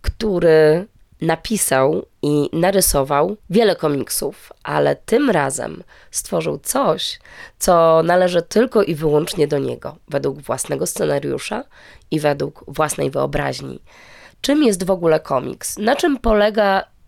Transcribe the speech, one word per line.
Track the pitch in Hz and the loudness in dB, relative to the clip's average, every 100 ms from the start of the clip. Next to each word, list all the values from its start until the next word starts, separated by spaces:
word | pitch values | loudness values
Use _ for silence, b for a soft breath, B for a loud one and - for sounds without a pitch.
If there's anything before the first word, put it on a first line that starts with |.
który | - - 220 180 170 156 156 160 208 _ _ _ | -6 -4 -2 2 4 6 6 4 -2 _ _ _
napisał | 160 165 - 196 - 131 135 170 - _ | -4 -4 -2 -4 0 2 2 0 -6 _
i | 143 147 143 | -2 0 0
narysował | - 175 196 185 147 135 143 160 214 - | 0 0 2 2 0 0 0 0 -4 -2
wiele | 180 220 165 | 2 2 2
komiksów, | 156 143 120 - - - - - | 0 -2 -4 -6 -6 -10 -20 -16
ale | - 151 143 143 | -4 0 0 0
tym | - 233 285 | 0 0 2
razem | 180 139 131 120 - - b b | 2 0 -4 -8 -10 -18 b b
stworzył | - - 175 160 147 | -10 -4 -4 -4 -6
coś, | - 254 240 156 - - B B B B | -4 -2 0 0 -4 -10 B B B B
co | - 175 165 160 | 2 4 6 4
należy | 165 175 185 175 | 4 2 2 0
tylko | 170 - 247 226 | 0 0 2 2
i | 196 | 0
wyłącznie | 156 156 151 151 - 147 | 0 0 0 0 -2 0
do | 147 | 0
niego, | 131 - - - _ | -4 -8 -12 -16 _
według | 143 139 143 | -4 -4 -6
własnego | 139 127 - 139 175 | -8 -6 -4 -4 -4
scenariusza | - 160 143 143 135 - 214 277 B B B - | -4 -2 -2 -4 -6 -6 -8 -10 B B B -6
i | 156 | -2
według | 147 143 143 - - | 0 -2 -4 -8 -16
własnej | 139 156 - 139 | -4 -2 0 -4
wyobraźni. | 139 139 143 139 131 135 127 - B B B B B | -2 -2 -2 -4 -6 -12 -14 -18 B B B B B
Czym | - 294 | 0 2
jest | 277 185 | 4 2
w | 185 | -2
ogóle | 185 170 160 | 0 2 2
komiks? | - 147 135 127 - - | 0 -4 -4 -10 -10 -4
Na | 208 277 | -2 0
czym | 349 269 | 0 0
polega | 233 214 208 214 202 190 - _ | 0 2 2 2 2 0 -2 _